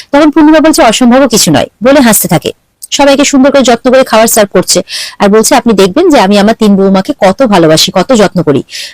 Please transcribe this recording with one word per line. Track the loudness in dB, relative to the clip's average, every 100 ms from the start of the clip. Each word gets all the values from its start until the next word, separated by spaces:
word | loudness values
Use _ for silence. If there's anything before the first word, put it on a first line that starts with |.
| -6
তখন | -2 0
পূর্ণিমা | 2 2 2
বলছে, | 2 2
"অসম্ভব | 0 2 2 2 0
কিছু | 0 -2
নয়," | -2 -4 -4
বলে | 0 2
হাসতে | 2 0 -2
থাকে। | -6 -6 -12 _ _ -10
সবাইকে | -2 0 0 0
সুন্দর | 0 2
করে | 2
যত্ন | 0 0 0
করে | 0
খাবার | 0 0 0
সার্ভ | 0 -2
করছে, | -2 -2 -4 -6 -10 -14 -4
আর | 0
বলছে, | 0 0 0
"আপনি | 0
দেখবেন | 0 0 0 0
যে | 0
আমি | 2 0
আমার | 0 0
তিন | 0 0
বৌমাকে | 0 -2 -4 -2
কত | -2 0
ভালোবাসি, | 0 2 2 2 0 -2
কত | 0
যত্ন | 0 0 -2
করি। | -2 -2 -4 -14 -18